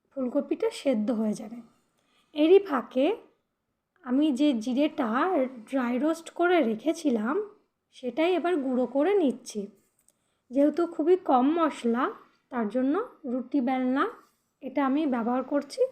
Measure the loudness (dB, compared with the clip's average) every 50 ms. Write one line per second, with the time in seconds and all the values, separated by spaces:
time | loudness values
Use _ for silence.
0 | _ _ _ -6 -6 -2 -2 -2 -2 -2 -4 -2 -2 -4 -4 -2 -2 0 0 2
1 | 0 0 0 0 0 -2 -2 -4 -8 -12 -16 -16 -18 -20 _ _ _ _ _ _
2 | _ _ _ _ _ _ -2 2 6 8 8 6 6 4 -2 -4 -4 -4 -2 0
3 | 0 0 0 -2 -8 _ _ _ _ _ _ _ _ _ _ _ _ _ _ _
4 | -8 -2 0 2 2 2 2 2 2 2 2 0 -2 -2 0 0 0 0 0 -2
5 | -2 -2 0 0 0 0 0 0 0 -2 -4 -12 -14 -6 -4 -2 -2 -2 -2 0
6 | 0 0 -2 -4 -6 -12 -4 0 2 4 4 4 2 2 -2 -2 -2 -4 -4 0
7 | 0 0 0 0 0 -2 -2 -2 -4 -6 -12 _ _ _ _ _ _ _ _ -10
8 | -10 -6 -2 0 2 2 2 2 0 0 0 0 0 0 0 0 0 0 0 0
9 | 2 2 4 4 2 2 0 -2 -8 -10 -10 -10 -10 -10 -14 _ _ _ _ _
10 | _ _ _ _ _ _ _ _ _ _ 0 2 2 4 2 0 -2 -2 -2 -2
11 | 2 2 2 2 4 2 2 4 4 2 2 2 0 0 -2 -2 -2 -2 0 0
12 | -2 -2 -4 -8 -16 _ _ _ _ _ -6 -4 -4 -2 -2 -2 0 0 0 -2
13 | -2 -6 -10 _ -8 -6 -6 -6 -4 -2 -2 -2 0 0 0 0 0 0 0 0
14 | -2 -2 -4 -10 _ _ _ _ _ _ _ _ -14 -6 -2 0 0 2 0 0
15 | 0 0 0 0 0 0 -2 -2 -2 -2 -2 -2 -2 -4 -2 -2 -2 -2